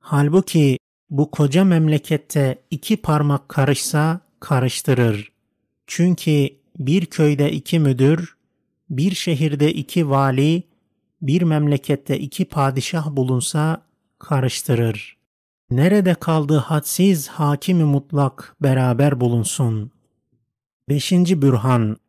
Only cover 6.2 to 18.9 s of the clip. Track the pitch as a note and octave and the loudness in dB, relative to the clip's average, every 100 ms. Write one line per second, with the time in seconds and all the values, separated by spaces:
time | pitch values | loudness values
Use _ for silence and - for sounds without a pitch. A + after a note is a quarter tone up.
6.2 | - D3 C#3 - _ - C3 F3 F3 - | 0 0 0 -4 _ -10 -2 0 -2 0
7.2 | D3+ C#3+ C#3+ B2 - E3 D3 B2+ C3+ E3 | 0 2 0 -2 -4 0 2 2 2 2
8.2 | F3 _ _ _ _ _ _ C3 F3 F#3 | -4 _ _ _ _ _ _ -2 -2 -2
9.2 | - D3 D#3 C#3+ D3 D#3 C#3+ F3+ D3+ C3+ | -4 -2 -2 0 0 0 -4 -2 0 2
10.2 | C3+ C3 D3 E3+ - _ _ _ _ _ | 2 2 2 0 -4 _ _ _ _ _
11.2 | D3 E3 F3 D3+ D3 C#3+ - C#3 - C#3 | -2 0 2 2 0 -2 -2 -4 -2 -6
12.2 | C#3+ - F#3 - C3+ C3+ - E3+ D3+ C#3 | -6 -6 -4 -2 -2 -2 -4 -6 -4 -4
13.2 | B2+ B2+ A#2+ D#3 D#3 D#3+ _ _ _ _ | -2 -2 -2 -2 -2 -4 _ _ _ _
14.2 | - C#3+ B2+ - - A#2 A#2 G#2+ - _ | -4 -2 -2 -4 -2 0 0 -4 -12 _
15.2 | _ _ _ _ _ B2 E3 G#3 F#3 E3+ | _ _ _ _ _ 0 2 4 2 0
16.2 | - D#3+ C#3+ D#3 B2 D3+ - - F#3+ F3 | 0 -2 2 0 0 -4 -4 0 2 2
17.2 | C#3 - D3 C#3+ - F3+ D#3 C#3 C#3 D3 | -4 -4 -2 -2 0 2 2 0 -2 -2
18.2 | C3+ - - _ C#3 C3 B2+ | -2 -2 -20 _ 0 2 2